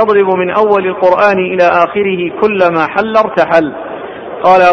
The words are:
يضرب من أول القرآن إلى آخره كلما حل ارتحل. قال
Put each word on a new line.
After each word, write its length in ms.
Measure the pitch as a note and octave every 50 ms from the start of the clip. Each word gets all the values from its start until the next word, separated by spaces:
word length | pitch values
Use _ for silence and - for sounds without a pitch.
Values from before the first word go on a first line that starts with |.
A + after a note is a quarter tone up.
يضرب 360 | A3 G#3+ G#3 G3+ G3 F#3+ F#3
من 140 | F3+ F3+ F3+
أول 360 | - G#3 A3 G#3 G3+ G3 F#3
القرآن 520 | F#3 F3+ - F#3 F3+ F3+ - G#3 G#3 G3 F#3+
إلى 260 | F#3 F3+ F#3+ F3+ F3
آخره 760 | F3 E3+ F3 E3+ E3+ - G#3 G3+ G3 F#3+ F3 F3 E3 - -
كلما 460 | G#3+ G#3+ G#3 F#3+ F3+ F3 E3+ E3 D#3 -
حل 280 | - F#3+ G#3+ A3 A3
ارتحل. 560 | A3 A3 G3+ - F#3 D#3+ E3 E3+ E3 D#3+ C#3 B2 - - - - - - - - - - - - -
قال 180 | - F3+ F#3 F#3 F3+ F3+